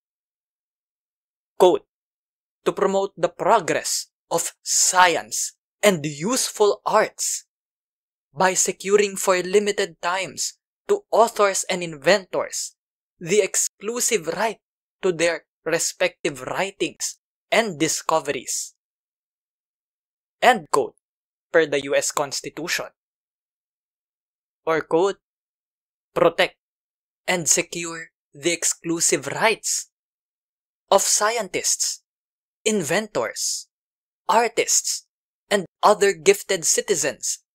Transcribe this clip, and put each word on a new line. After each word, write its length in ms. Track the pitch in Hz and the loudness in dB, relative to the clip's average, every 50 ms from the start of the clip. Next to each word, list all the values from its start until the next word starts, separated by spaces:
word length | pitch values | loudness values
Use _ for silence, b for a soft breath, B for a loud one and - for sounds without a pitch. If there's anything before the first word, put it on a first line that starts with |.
| _ _ _ _ _ _ _ _ _ _ _ _ _ _ _ _ _ _ _ _ _ _ _ _ _ _ _ _ _ _ _ - | _ _ _ _ _ _ _ _ _ _ _ _ _ _ _ _ _ _ _ _ _ _ _ _ _ _ _ _ _ _ _ 4
Quote, 280 | - 180 160 - - _ _ _ _ _ _ _ _ _ _ _ _ _ _ _ - | 6 6 6 4 -2 _ _ _ _ _ _ _ _ _ _ _ _ _ _ _ -4
"To 60 | 180 | -4
promote 420 | 170 190 190 190 190 196 196 196 - | 0 0 0 0 2 0 -2 -2 -4
the 140 | - 165 170 | -4 -4 -4
progress 800 | - - 160 170 214 226 165 147 151 127 - - - - - - _ _ _ - | -4 -2 0 2 2 2 2 0 -2 -2 -2 -4 -6 -6 -8 -10 _ _ _ -6
of 240 | - 165 - - - _ | -4 -4 -4 -6 -10 _
science 920 | - - - - - - 185 180 180 180 160 143 - 110 - - - - - _ _ _ _ _ | -8 -4 -2 0 0 2 4 6 6 6 4 2 -2 -6 -6 -6 -6 -8 -10 _ _ _ _ _
and 240 | - 208 196 165 139 | -2 -2 -2 -2 -4
useful 760 | 156 147 143 156 208 254 254 - - - - 214 202 - - - | -6 -8 -6 -4 -4 -2 -2 -4 -4 -2 0 2 2 2 0 -2
arts 600 | - 170 214 202 - - - - - - - - _ _ _ _ _ _ _ _ _ _ _ _ _ _ _ _ _ | -2 0 0 0 0 -4 -6 -6 -6 -6 -8 -10 _ _ _ _ _ _ _ _ _ _ _ _ _ _ _ _ _
by 220 | _ 139 190 185 185 | _ 0 2 2 2
securing 640 | - - - 180 - - 190 196 208 208 196 196 190 | 2 0 -2 -2 -4 0 2 4 4 4 2 -2 -2
for 240 | - - 185 180 175 | 0 2 2 2 2
limited 580 | 185 185 208 208 208 196 202 196 180 165 - | 2 2 2 2 2 0 -2 -4 -4 -6 -6
times 580 | - 175 180 190 190 151 127 123 - - - _ _ _ _ _ _ - | -4 -4 -2 -2 -4 -6 -8 -8 -8 -8 -8 _ _ _ _ _ _ -2
to 180 | 202 196 - _ | -2 -2 0 _
authors 540 | - 185 226 226 - - 208 196 190 - - | 4 4 4 4 4 2 2 2 2 -2 -4
and 180 | - 185 180 175 | -4 -4 -4 -6
inventors 920 | 165 160 147 131 160 190 208 185 - - 147 120 - - - - - - _ _ _ _ _ _ _ _ - | -8 -10 -2 2 2 2 2 2 -2 -4 -4 -4 -4 -6 -8 -10 -10 -12 _ _ _ _ _ _ _ _ -14
the 220 | 185 160 185 214 | -4 0 2 2
exclusive 880 | 190 185 - - - - - _ - 202 233 247 - - 240 202 151 160 | 2 2 0 -2 -2 -2 -6 _ -10 -8 -4 -4 -2 0 0 0 -2 -4
right 340 | - 175 208 226 196 - _ _ _ _ _ _ _ _ | -4 -2 -2 -4 -4 -6 _ _ _ _ _ _ _ _
to 100 | - 190 | -2 -2
their 360 | 175 156 165 170 165 151 - _ _ _ _ | 0 0 0 0 0 -2 -8 _ _ _ _
respective 760 | 160 160 165 - - - - 185 175 - _ - 170 147 127 127 | -2 -2 -2 -2 -4 -2 -2 -2 -2 -2 _ -6 -6 -6 -6 -8
writings 760 | 123 131 135 180 196 - - 185 156 - - - - - - _ _ _ _ _ _ | -6 -4 -4 -4 -4 -4 -4 -4 -4 -4 -6 -10 -10 -10 -12 _ _ _ _ _ _
and 280 | - 196 233 220 175 139 | 0 0 0 0 -2 -2
discoveries." 960 | 156 151 - - - - 160 160 156 151 135 131 101 - - - - - - _ _ _ _ _ _ _ _ _ _ _ _ _ _ _ _ _ _ _ _ _ _ _ _ _ _ _ _ _ _ _ _ _ | -2 -2 -2 -2 -2 0 0 0 0 -2 -4 -6 -6 -8 -8 -8 -8 -10 -14 _ _ _ _ _ _ _ _ _ _ _ _ _ _ _ _ _ _ _ _ _ _ _ _ _ _ _ _ _ _ _ _ _
End 280 | - 226 254 214 156 - | 4 4 4 4 0 -2
quote, 240 | - 147 123 - - _ _ _ _ _ _ _ _ _ _ _ | -2 -2 -2 -2 -6 _ _ _ _ _ _ _ _ _ _ _
per 140 | - 170 160 | 2 2 2
the 160 | 147 143 143 139 | 2 0 -2 -2
U 120 | 139 143 | -2 -2
S 160 | 135 135 - | -2 -2 -2
Constitution. 800 | - - 147 139 - - - 135 - - 147 175 - - 117 98 - _ _ _ _ _ _ _ _ _ _ _ _ _ _ _ _ _ _ _ _ _ _ _ _ _ _ _ _ _ _ _ _ _ _ | -2 -4 -4 -4 -6 -8 -10 -10 -10 -10 -8 -6 -6 -6 -6 -10 -16 _ _ _ _ _ _ _ _ _ _ _ _ _ _ _ _ _ _ _ _ _ _ _ _ _ _ _ _ _ _ _ _ _ _
Or 160 | 160 165 156 | -2 -2 -2
quote, 360 | 143 - 160 160 180 202 190 - _ _ _ _ _ _ _ _ _ _ _ _ _ _ _ _ _ _ - | -2 0 0 2 2 0 -2 -6 _ _ _ _ _ _ _ _ _ _ _ _ _ _ _ _ _ _ 0
"Protect 440 | 170 175 170 - - 185 - - _ _ _ _ _ _ _ _ _ _ _ _ _ _ | 2 2 4 4 2 0 0 -2 _ _ _ _ _ _ _ _ _ _ _ _ _ _
and 240 | - 180 180 160 139 | -4 -4 -2 0 2
secure 640 | - 180 165 - - 175 170 165 165 165 165 - _ _ _ _ - | 2 0 0 -2 -6 -10 -10 -10 -10 -12 -14 -18 _ _ _ _ -16
the 180 | 143 139 165 170 | -6 -2 -2 -2
exclusive 720 | 160 - - - - - 165 165 170 160 - 180 160 127 139 | 0 -2 -4 -4 -4 -4 -6 -2 -2 0 0 0 -2 -2 -6
rights 640 | - 143 175 226 214 - - - - - - - _ _ _ _ _ _ _ _ _ _ _ _ _ _ _ _ _ _ _ _ | -4 0 0 0 0 -2 -4 -6 -6 -6 -6 -10 _ _ _ _ _ _ _ _ _ _ _ _ _ _ _ _ _ _ _ _
of 100 | 196 196 | 2 2
scientists, 1000 | - - - - 214 214 233 240 208 185 - 135 110 - - - - - - - _ _ _ _ _ _ _ _ _ _ _ _ - | 2 2 0 0 0 0 0 -2 -4 -4 -6 -6 -4 -4 -2 -2 -4 -4 -6 -8 _ _ _ _ _ _ _ _ _ _ _ _ -4
inventors, 1040 | 220 214 208 165 135 160 196 220 214 - 139 117 104 - - - - - - - - _ _ _ _ _ _ _ _ _ _ _ - | -2 -2 -2 -2 -2 -2 -2 -2 -4 -4 -4 -4 -4 -6 -6 -6 -6 -6 -8 -10 -16 _ _ _ _ _ _ _ _ _ _ _ 0
artists, 800 | 190 220 240 226 - - 139 - - - - - - - - _ _ _ _ _ _ _ _ - | 2 2 2 2 0 -2 0 2 0 0 0 -2 -6 -8 -10 _ _ _ _ _ _ _ _ -2
and 160 | 196 208 175 - _ _ | -2 -2 -2 -4 _ _
other 320 | - 185 208 185 196 196 190 | 4 4 4 6 4 2 2
gifted 520 | 165 151 175 202 - - - 196 185 156 | 4 4 4 4 4 0 -4 -4 -2 0
citizens 800 | - - - - - 202 160 - 143 117 - - - - - _ _ _ | 0 0 0 0 -2 -2 -2 -2 -4 -4 -4 -6 -8 -8 -8 _ _ _